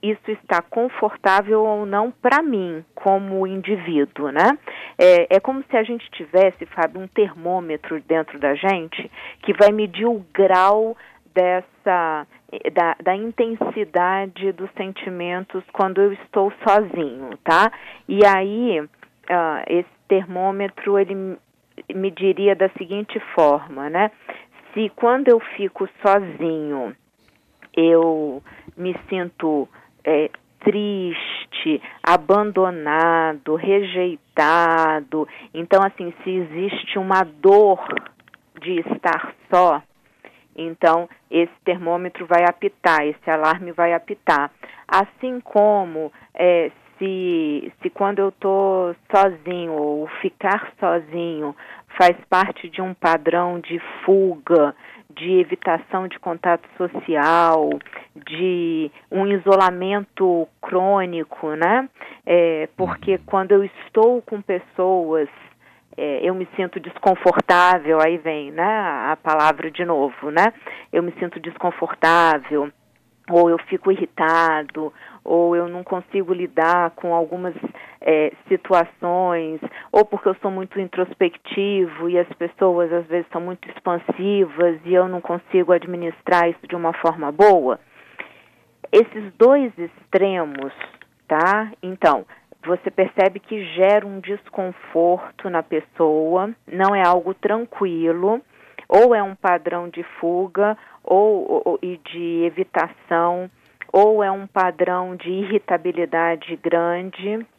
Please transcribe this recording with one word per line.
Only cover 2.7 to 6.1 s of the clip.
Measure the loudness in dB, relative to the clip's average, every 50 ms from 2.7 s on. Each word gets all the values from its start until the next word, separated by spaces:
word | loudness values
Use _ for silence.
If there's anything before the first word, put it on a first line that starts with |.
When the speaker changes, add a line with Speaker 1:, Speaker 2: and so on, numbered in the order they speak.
| -8 -10 -12 _
Speaker 1:
como | _ -4 0 2 2 2 0 -4 -4 -4 -4
indivíduo, | -4 -4 -8 -4 -4 -6 -4 -4 -2 0 0 0 -2 _ -8 -8 -4
né? | 0 2 2 2 2 0 _ -18 -18 -16 -18 -18 0 4
É, | 6 8 8 8 6 4 2
é | 2
como | 2 0 -6 -6 -6 _
se | 0
a | 0 0
gente | 0 -6 -8 -10 -14